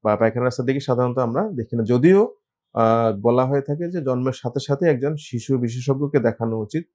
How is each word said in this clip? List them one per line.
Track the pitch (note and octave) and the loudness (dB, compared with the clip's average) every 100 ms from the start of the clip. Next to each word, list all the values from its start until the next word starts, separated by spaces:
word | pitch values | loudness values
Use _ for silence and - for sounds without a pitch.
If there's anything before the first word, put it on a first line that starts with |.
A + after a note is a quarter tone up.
বা | G#2+ G#2 | 2 2
পায়খানার | A2+ A#2 B2 | 2 2 -2
রাস্তা | B2 B2 | -2 -2
দেখি | C3+ | -2
সাধারণত | C3 A#2+ B2 B2 | -2 0 0 0
আমরা | A#2+ B2 G#3+ D3+ | -2 -2 -4 -6
দেখি | A2 A#2 | -6 -4
না। | A2 | 0
যদিও, | B2 D3+ G3 A#3 - _ _ _ | 4 6 6 4 -4 _ _ _
আহ, | A#2+ A2+ A2+ A2+ G2+ A2+ | 0 2 4 2 2 2
বলা | A#2+ C3 | 2 2
হয়ে | C#3+ C#3 | 0 -2
থাকে | D3 F3 | -6 -4
যে | F3+ C3 | -4 -2
জন্মের | B2+ B2+ B2 | -2 -2 -4
সাথে | B2 C#3+ - | -6 -6 -4
সাথে | C#3+ F3 | 0 2
একজন | C3+ C#3 D3+ | 2 -2 -4
শিশু | - A#2+ A2+ C3 | -6 -8 -2 0
বিশেষজ্ঞকে | A#2+ B2 B2+ C3+ C#3+ C#3+ A#2 | 0 -4 -2 -2 0 2 0
দেখানো | A2+ A2+ A2 | 0 -4 -4
উচিত | G#2 D#3+ E3+ | -4 -6 -8